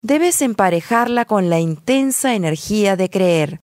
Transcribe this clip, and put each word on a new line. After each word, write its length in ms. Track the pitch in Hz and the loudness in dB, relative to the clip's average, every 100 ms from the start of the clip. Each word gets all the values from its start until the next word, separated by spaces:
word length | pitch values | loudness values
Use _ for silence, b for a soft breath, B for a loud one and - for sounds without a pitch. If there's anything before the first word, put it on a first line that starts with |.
debes 380 | 226 294 349 349 | 0 2 2 0
emparejarla 840 | 269 214 196 170 - 233 240 240 | -2 2 0 0 0 0 0 -2
con 260 | 233 208 180 | 0 0 2
la 100 | 165 | 0
intensa 760 | 165 151 - 269 269 254 269 | 0 -4 -2 0 0 -2 -2
energía 600 | 226 165 156 - 214 202 185 | 0 -2 -4 -4 0 0 0
de 140 | 185 | -2
creer 500 | 190 185 170 147 - | 0 2 2 0 -6